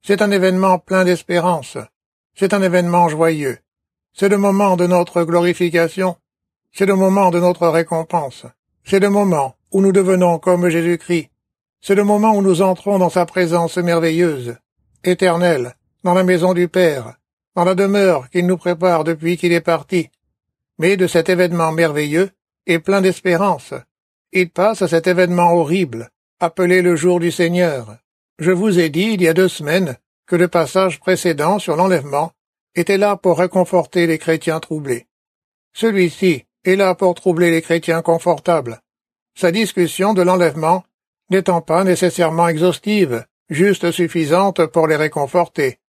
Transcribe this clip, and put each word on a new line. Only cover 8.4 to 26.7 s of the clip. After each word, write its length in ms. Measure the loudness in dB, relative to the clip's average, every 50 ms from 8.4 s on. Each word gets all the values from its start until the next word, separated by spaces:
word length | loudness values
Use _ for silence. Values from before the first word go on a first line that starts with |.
| -20 -20 _ _ _ _ _ _ _
C'est 140 | -2 0 2
le 100 | 2 2
moment 460 | 2 0 2 2 0 -2 -2 -4 _ _ _ _
où 100 | -2 2
nous 100 | 2 4
devenons 480 | 2 2 2 2 2 2 2 2 0 0
comme 300 | 0 0 0 2 2 0
Jésus-Christ. 600 | 0 0 0 -2 -4 -4 -2 -4 -4 -4 -4 _ _ _ _ _ _ _ _ _ _ _
C'est 140 | -2 0 0
le 80 | 2 2
moment 280 | 2 2 2 2 2
où 100 | 2 2
nous 200 | 2 2 2 2
entrons 380 | 2 0 0 -2 -2 -2 0 2
dans 100 | 0 2
sa 160 | 2 0 -2
présence 520 | 0 0 -2 -2 0 0 -2 -2 -2 -4
merveilleuse, 760 | -4 -2 0 0 0 0 0 0 0 0 0 -2 -4 -8 -12 -14 _ _ _ _ _ _ _ _ _ -2
éternelle, 720 | -2 0 2 2 0 2 2 0 0 0 0 -4 -8 -10 _ _ _ _ _ -2
dans 100 | 0 2
la 100 | 2 2
maison 300 | 2 2 2 2 0 0
du 140 | 0 -2
Père, 480 | 0 0 2 2 2 0 -2 -10 -14 -20 _ _ _ _ _ _ _ _
dans 80 | -2 0
la 120 | 0 2
demeure 540 | 0 0 0 2 2 2 2 2 0 -4 -4
qu'il 180 | -4 -2 0
nous 100 | 0 -2
prépare 460 | -2 -2 -4 -4 0 0 0 2 2 0
depuis 340 | -2 -4 -4 -4 -4 -4
qu'il 160 | -2 0 0 0
est 80 | 0
parti. 480 | 0 0 -2 -2 -4 _ -4 -4 -4 -4 _ _ _ _ _ _ _ _ _ _ _ _ _ -2
Mais 180 | 0 0 2
de 100 | 2 0
cet 220 | 0 0 0 0 2
événement 420 | 0 0 0 0 0 -2 -2 -2
merveilleux 600 | 0 0 0 0 0 -2 -4 -2 0 -2 -2 -2 _ _ _ _ _ _ _
et 140 | -4 -4 -2
plein 220 | _ 0 0 2
d'espérance, 720 | 2 0 -2 -2 _ -2 0 0 0 -2 -2 -4 -8 -16 -16 -16 -16 _ _ _ _ _ _ _ _ _
il 180 | -2 -2 -2 -2
passe 320 | _ 0 0 0 0 0
à 60 | -4
cet 200 | -2 -2 0 0
événement 460 | 0 2 2 0 0 2 2 2 2 2
horrible, 560 | 0 0 0 -2 -2 -2 -4 -6 -14 -14 -18 _ _ _ _ _ _
appelé 420 | -6 -6 _ -2 0 2